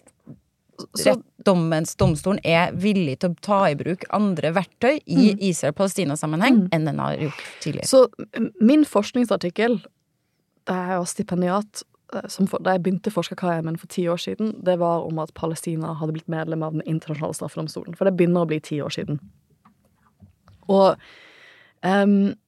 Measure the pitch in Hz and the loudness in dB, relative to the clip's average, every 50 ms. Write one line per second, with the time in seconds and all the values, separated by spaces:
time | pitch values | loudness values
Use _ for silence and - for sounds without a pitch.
0 | _ _ _ _ _ - - - _ _ _ _ _ _ _ - - - - - | _ _ _ _ _ -20 -20 -20 _ _ _ _ _ _ _ -18 -18 -12 -10 0
1 | - 208 254 220 - _ _ - - 208 185 175 165 160 165 156 160 - - - | 2 2 2 2 -2 _ _ -2 0 2 2 2 2 2 0 -2 -2 -4 -2 0
2 | 196 185 160 147 - - - - - 156 165 165 - - 107 175 185 214 202 196 | 2 2 2 0 -2 -2 -2 0 0 2 2 4 2 0 -2 -2 0 0 2 2
3 | 175 135 131 - - 180 165 - - - 208 196 196 165 143 143 - 151 180 - | 0 0 -2 -2 -2 -4 -4 -4 -2 0 2 2 2 2 0 0 -4 -4 -6 -6
4 | - - - 208 208 202 180 156 - 156 165 196 175 - _ _ 233 247 311 294 | -6 -4 -2 0 0 0 0 0 -2 0 0 -2 -4 -4 _ _ 0 2 2 0
5 | - - 139 135 - 214 202 208 196 190 165 - - 139 151 - 196 196 - - | -2 0 4 6 6 6 4 2 0 -2 -2 0 -2 -4 0 0 -2 -2 0 -2
6 | 175 147 143 - - 151 156 165 208 269 254 214 180 180 175 160 156 143 143 143 | -2 -2 -2 -4 -4 -4 0 0 2 4 4 4 4 4 0 0 0 -2 -2 -2
7 | 135 143 147 - 156 143 - - - - - - - 156 147 - - - 269 262 | -2 -4 -4 -4 -4 -6 -6 -10 -14 -16 -16 -8 -8 -6 -6 -6 -2 4 6 6
8 | 247 - - - - - - 240 226 - - 370 220 233 294 311 294 - - 202 | 6 6 2 -6 -14 -12 -6 -4 -4 -4 0 4 4 6 6 6 4 4 2 -2
9 | 208 - - 247 240 - 196 185 - 175 - - 214 240 240 175 - - _ _ | -2 0 -2 -2 0 0 0 -2 -2 -4 -2 0 0 0 0 -2 -4 -12 _ _
10 | _ _ _ _ _ _ _ _ _ _ _ _ _ - 185 185 180 180 185 175 | _ _ _ _ _ _ _ _ _ _ _ _ _ -4 -4 -4 -2 -2 -2 -2
11 | 175 170 - - 202 - 180 180 180 175 185 208 208 - _ - - _ _ _ | -2 -4 -4 -6 -6 -4 -2 0 0 0 0 -2 -4 -6 _ -18 -18 _ _ _
12 | _ - - 196 - 196 - - 196 - - - 170 185 190 185 165 185 190 170 | _ -12 -10 -10 -10 -10 -2 -2 -2 0 0 -2 0 0 0 2 0 0 -2 -2
13 | - 214 - 175 170 - 185 - 190 175 165 165 160 160 165 170 - - - 190 | -4 -4 -4 -4 -4 -4 -8 -4 -2 -2 -2 -2 -2 -4 -6 -6 -10 -8 -6 -2
14 | 175 170 175 175 - 196 190 - 214 220 214 - 185 180 180 170 175 170 170 165 | -2 -2 -2 -2 -4 -8 -6 -4 -4 -4 -4 -2 0 0 0 2 2 0 0 0
15 | - 170 160 156 151 - _ - - 160 165 - - 170 165 160 160 160 160 151 | -2 -4 -4 -6 -6 -8 _ -6 -6 -6 -6 -6 -6 -6 -6 -4 -4 -6 -6 -6
16 | 156 156 160 160 - - 165 160 160 160 160 160 156 156 156 156 - 165 160 160 | -4 -6 -6 -6 -6 -6 -6 -6 -4 -4 -4 -4 -4 -4 -6 -6 -4 -4 -4 -4
17 | - - 151 143 156 180 165 - 170 156 - 165 160 156 - 180 - - 170 - | -4 -6 -6 -6 -4 -6 -6 -6 -10 -10 -8 -8 -8 -8 -10 -12 -12 -12 -6 -2
18 | 190 196 185 175 175 170 175 175 170 156 156 156 - - 156 143 - 147 - - | 0 0 2 4 4 4 4 2 2 0 -2 -4 -4 -4 -6 -4 -4 -6 -6 -6
19 | - 117 147 - - - _ _ _ _ _ _ _ _ _ _ _ _ _ _ | -6 -6 -6 -8 -8 -14 _ _ _ _ _ _ _ _ _ _ _ _ _ _
20 | _ _ _ _ - - _ _ _ - - _ _ - 190 196 190 185 - - | _ _ _ _ -20 -20 _ _ _ -20 -20 _ _ 2 4 6 6 6 4 2
21 | - - - - - - - - - - - _ _ _ _ _ - 180 196 202 | -4 -16 -20 -20 -20 -20 -20 -20 -20 -20 -20 _ _ _ _ _ 0 2 4 4
22 | 202 202 202 196 196 202 - - _ | 6 6 6 4 4 2 -2 -6 _